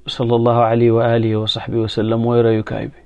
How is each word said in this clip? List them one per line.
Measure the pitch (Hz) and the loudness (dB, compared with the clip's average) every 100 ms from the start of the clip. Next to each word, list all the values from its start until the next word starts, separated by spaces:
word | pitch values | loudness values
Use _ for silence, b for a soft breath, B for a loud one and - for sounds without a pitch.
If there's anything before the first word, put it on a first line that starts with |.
| - | -10
sallallahu | - 117 120 120 120 | -6 0 2 2 2
alayhi | 113 117 117 113 | 2 2 2 2
wa | 117 | 2
alihi | 117 113 107 | 0 0 -2
wa | 110 | -4
sahbihi | 120 - 117 | -6 -4 -4
wa | 113 | -2
sallam | - 110 117 | -2 -2 0
mooy | 117 120 | 0 2
royukaay | 113 110 - 110 110 | 2 0 -2 -8 -10
bi. | - | -14